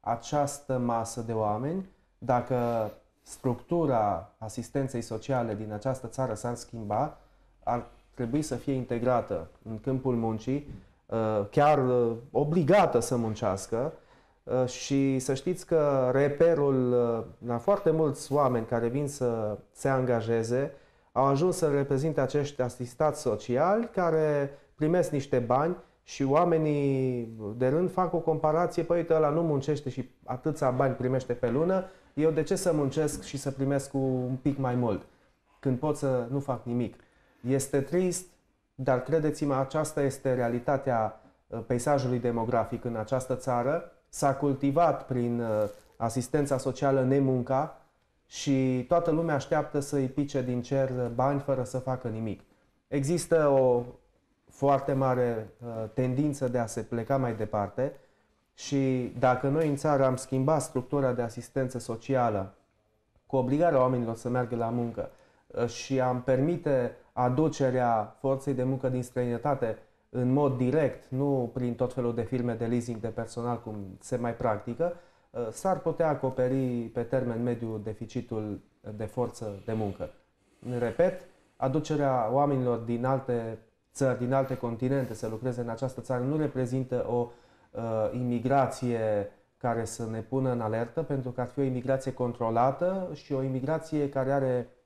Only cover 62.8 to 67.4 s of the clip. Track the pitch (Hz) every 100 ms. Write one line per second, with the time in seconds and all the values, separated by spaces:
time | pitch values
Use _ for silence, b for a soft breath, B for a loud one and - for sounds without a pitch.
62.8 | _ _ _ _ _ 135 123 143 170 143
63.8 | 127 127 117 113 123 123 120 120 113 120
64.8 | 117 110 - b b b b - 120 -
65.8 | - 135 127 127 123 127 143 175 - 135
66.8 | 120 - _ - 123 127